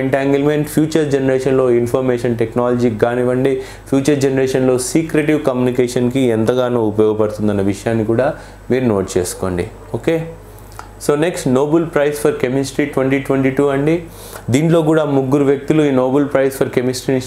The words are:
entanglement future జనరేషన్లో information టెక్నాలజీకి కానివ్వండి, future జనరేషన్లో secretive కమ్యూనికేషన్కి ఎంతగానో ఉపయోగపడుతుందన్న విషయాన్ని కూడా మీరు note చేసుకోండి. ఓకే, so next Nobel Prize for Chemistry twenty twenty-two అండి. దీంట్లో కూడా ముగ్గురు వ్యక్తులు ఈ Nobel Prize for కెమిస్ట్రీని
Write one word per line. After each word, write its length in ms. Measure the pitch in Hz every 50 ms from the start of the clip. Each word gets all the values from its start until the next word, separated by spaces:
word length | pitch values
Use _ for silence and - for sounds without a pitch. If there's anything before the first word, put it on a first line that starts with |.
| 131
entanglement 640 | 135 131 139 139 139 139 139 139 147 151 147 147 151 -
future 320 | 151 156 156 156 160 156 139 135
జనరేషన్లో 500 | 135 135 135 131 131 131 139 131 131 131 127 120 120
information 560 | 120 117 123 131 131 127 123 120 123 123 120 113 117
టెక్నాలజీకి 560 | 113 - 127 120 123 123 120 120 123 107 104 117
కానివ్వండి, 480 | 120 120 123 123 123 127 127 131 139 135 131 - - - - - -
future 300 | - 135 135 - 147 135 131
జనరేషన్లో 500 | 139 135 135 135 131 - 135 131 131 127 123 127 -
secretive 500 | - 160 165 156 151 151 147 151 151 147 147 -
కమ్యూనికేషన్కి 760 | 127 123 123 127 120 127 123 120 - 127 123 123 123 135 131 120 113
ఎంతగానో 460 | 110 113 113 123 127 123 123 123 120 110 107
ఉపయోగపడుతుందన్న 720 | 98 107 110 107 107 104 107 104 - - 107 104 101 101 98 101 98
విషయాన్ని 320 | - - 120 117 113 110 110 117
కూడా 160 | 113 127 151 156 - - - - - - -
మీరు 160 | 120 131 131 120 104
note 180 | 98 92 95 -
చేసుకోండి. 500 | 92 90 - - - - 92 92 90 87 - - - - - - 117
ఓకే, 180 | - - 165 160 165 165 - - - - - - - - - - - - - - -
so 80 | - 147 147 156
next 200 | 180 180 - - 139 123 127
Nobel 260 | 147 147 156 170 170 - -
Prize 240 | 151 143 151 147 - -
for 60 | 151 147 147 -
Chemistry 420 | 123 127 135 135 135 - - 147 139 -
twenty 260 | 135 131 135 135 139 135 -
twenty-two 380 | 139 135 135 135 131 135 143 143 139
అండి. 200 | 139 143 156 160 180 170 - - - - - - - - - 117
దీంట్లో 260 | 139 156 165 160 170 156 151 160
కూడా 140 | 156 151 147 139 135
ముగ్గురు 280 | 135 131 135 147 143 135
వ్యక్తులు 320 | 143 135 135 - 156 156 151 143
ఈ 20 | 135 127 127
Nobel 240 | 131 131 147 143 135 -
Prize 180 | 139 135 135 127 -
for 100 | 139 123 - 131
కెమిస్ట్రీని 460 | 123 127 127 - - - 135 131 127